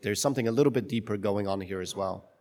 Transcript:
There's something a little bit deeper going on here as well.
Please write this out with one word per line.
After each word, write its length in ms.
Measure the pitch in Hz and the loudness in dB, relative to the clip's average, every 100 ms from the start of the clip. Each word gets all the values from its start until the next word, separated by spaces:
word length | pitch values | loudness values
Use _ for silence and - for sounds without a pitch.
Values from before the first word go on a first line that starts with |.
There's 180 | 104 104 | -4 0
something 260 | 143 131 113 | 0 2 2
a 60 | |
little 180 | 117 143 | 4 4
bit 180 | 123 101 | 4 0
deeper 280 | 113 110 104 | -2 -2 -2
going 320 | 101 101 98 | 0 0 0
on 120 | 98 | -2
here 200 | 92 95 | -4 -6
as 160 | 90 95 | -6 -4
well. 340 | 95 95 - _ | -4 -6 -12 _